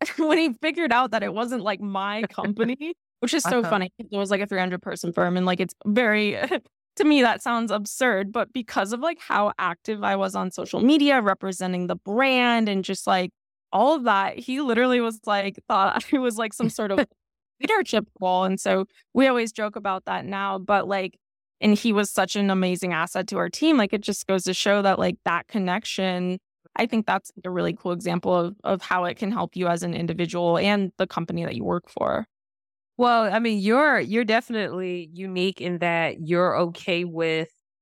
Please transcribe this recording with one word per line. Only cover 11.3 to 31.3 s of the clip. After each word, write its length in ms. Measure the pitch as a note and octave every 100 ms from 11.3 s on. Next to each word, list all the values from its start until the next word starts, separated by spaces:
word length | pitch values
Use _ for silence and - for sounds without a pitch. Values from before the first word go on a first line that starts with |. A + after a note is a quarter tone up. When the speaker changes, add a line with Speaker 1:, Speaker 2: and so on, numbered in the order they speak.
| F#3+ F#3+ F3+ F#3 F3+ F3+
Speaker 1:
the 100 | F3+
brand 720 | - G#3+ C4+ B3+ B3 A#3 G#3+
and 160 | G3
just, 220 | F#3 F#3+ -
like, 240 | F#3+ F3+ _ _ _ -
all 220 | F#3+ B3+
of 100 | D#4+
that, 340 | A#3 G3 G3 -
he 220 | A#3+ C4
literally 400 | C#4+ A3+ B3+ B3
was 200 | A3+ A3 -
like, 320 | G3+ G3 G3 -
thought 360 | G#3 F#3+ - -
<laughs> 40 |
I 60 | C#4+
was, 180 | B3 G#3+
like, 140 | A3
some 140 | - A#3
sort 200 | - G#3
of 140 | G3 - _ _
Speaker 2:
<laughs> 280 | _ _ -
Speaker 1:
leadership 480 | C#4 G#4+ - A3 G#3+ -
role. 240 | F#3 F#3
And 160 | F#3+ F#3+
so 260 | G3+ F#3+ G3 _ _
we 120 | - C4+
always 260 | B3 A3+
joke 240 | A3 G#3+ G#3+
about 280 | G3+ F#3+ -
that 180 | F#3
now, 340 | F#3 G3 G3 F#3+
but, 300 | F#3+ G3+ -
like, 300 | G3 F#3 _ _ _ _ -
and 140 | G#3+ G#3
he 160 | A#3+
was 180 | G#3 G3+
such 260 | - F#3 G#3
an 140 | G3+
amazing 420 | F#3+ F#3 F3+ F3+
asset 340 | D#3+ E3+ F#3+ G3
to 100 | F#3+
our 100 | F3
team. 280 | - D#4 D4
Like, 160 | G3+
it 80 | G#3
just 240 | G#3 G3+ -
goes 180 | F#3+
to 100 | F3+
show 260 | F#3 G3+ G3+
that, 160 | G3 F#3
like, 200 | F#3 F3
that 240 | - E3+ -
connection, 880 | A3 F#3 F#3 - - F#3+ F3+ F3+ F#3 _ _ _ -
I 100 | A#3+
think 200 | A3+ G#3+
that's 260 | F#3+ - -
a 60 | F#3
really 220 | F3+ E3+
cool 180 | F3 F#3
example 400 | F3 F3+ F3 F#3+
of, 220 | F3+ F3 G3+
of 180 | - F#3+
how 220 | - F#3
it 120 | F3 -
can 160 | G3
help 240 | A3+ F3 -
you 100 | F3
as 160 | E3+
an 120 | F3
individual 640 | E3 E3+ E3+ E3+ F3 F3 E3+
and 340 | G3+ G#3 F#3+ -
the 80 | F#3+
company 380 | - E3